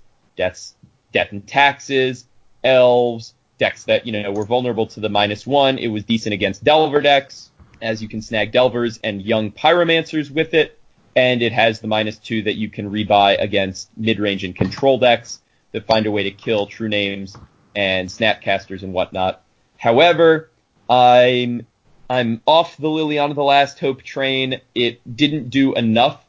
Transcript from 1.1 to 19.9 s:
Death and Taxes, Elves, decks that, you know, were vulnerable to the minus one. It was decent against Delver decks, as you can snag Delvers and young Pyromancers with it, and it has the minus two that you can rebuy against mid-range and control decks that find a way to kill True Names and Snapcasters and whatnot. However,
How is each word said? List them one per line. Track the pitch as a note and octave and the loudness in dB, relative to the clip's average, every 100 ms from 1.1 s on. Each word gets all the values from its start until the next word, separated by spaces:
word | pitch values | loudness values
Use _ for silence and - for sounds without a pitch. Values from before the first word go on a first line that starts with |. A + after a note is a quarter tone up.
Death | - F2 | -4 -4
and | G2+ G2+ | -8 -4
Taxes, | C#3 C#3 C3+ - C3+ C3 B2+ - _ _ _ | 2 2 0 -4 -2 -2 -4 -16 _ _ _
Elves, | B2+ C3 B2 B2 A#2+ A2+ A2+ _ _ - | 2 6 6 4 0 -4 -14 _ _ -4
decks | G#2+ - - | -4 -2 -2
that, | A2 A#2+ | -2 -2
you | |
know, | G#2+ G#2 | -6 -6
were | G2+ G#2 | -6 -2
vulnerable | B2 B2 A2 A2 | -2 -2 -4 -6
to | - | -6
the | G#2 | -4
minus | G#2 G#2 G#2 A#2 | -2 -2 -4 -2
one. | C#3+ C3+ C3+ | 0 0 0
It | A2+ | -4
was | G#2+ | -6
decent | G#2 A2+ A2 G#2 | -2 -4 -2 -4
against | G2 G2 | -4 -2
Delver | D3 D#3 D3+ C#3+ | 2 2 2 2
decks, | C#3+ C#3 C3+ - - _ - - | 2 2 0 -20 -20 _ -20 -10
as | A2+ A2 | -6 -6
you | G#2+ | -8
can | A2 | -10
snag | - A2 G#2+ | -6 -4 0
Delvers | B2 B2+ A#2+ A#2+ A2+ | 2 2 0 -6 -6
and | A2+ G2+ | -8 -6
young | G2 A2+ G#2 | -2 -2 -2
Pyromancers | - D#3 F3 E3 E3 D#3+ D#3 C3+ | -2 2 2 2 0 -2 -6 -6
with | C#3 D#3+ | -4 0
it, | D#3+ D3 _ _ _ _ C3+ | 0 0 _ _ _ _ 0
and | B2+ B2 | 2 2
it | A#2 | 0
has | A2 A2+ G#2+ | 2 0 0
the | A2 | -4
minus | G#2+ G#2+ G#2+ | -2 -4 -8
two | - A2 | -8 -4
that | G#2 G#2 | -4 -4
you | G#2+ | -6
can | A2 G#2 | -8 -8
rebuy | G#2+ G#2 G2+ G2 G2 | -4 2 4 4 4
against | G#2 G2 F#2+ F#2 - - | 0 -2 -4 -8 -16 -6
mid-range | A2 G#2 G#2 G2 | -2 -2 -2 -4
and | F#2+ F2 | -6 -4
control | F#2+ - C3+ C3 | -4 0 2 4
decks | B2 A#2 - - _ _ _ | 2 2 -2 -20 _ _ _
that | A#2 G#2 | -10 -2
find | A2 G#2+ | 0 0
a | |
way | G#2 | -2
to | G2 | -4
kill | G2 B2+ G#2+ G#2 | -8 -4 -4 -4
True | - A2 | -8 -4
Names | G#2 G2 G2 G2 - - _ _ G#2 | -4 -4 -8 -14 -18 -20 _ _ -4
and | G2 F#2+ F#2 | -2 -2 -6
Snapcasters | - A2 - - G2 - F#2+ | -2 -2 -2 -2 -4 -6 -14
and | F#2+ | -8
whatnot. | F2+ F2 F#2+ F#2 - _ _ _ - | -6 -4 -2 -4 -4 _ _ _ -6
However, | A#2 | 0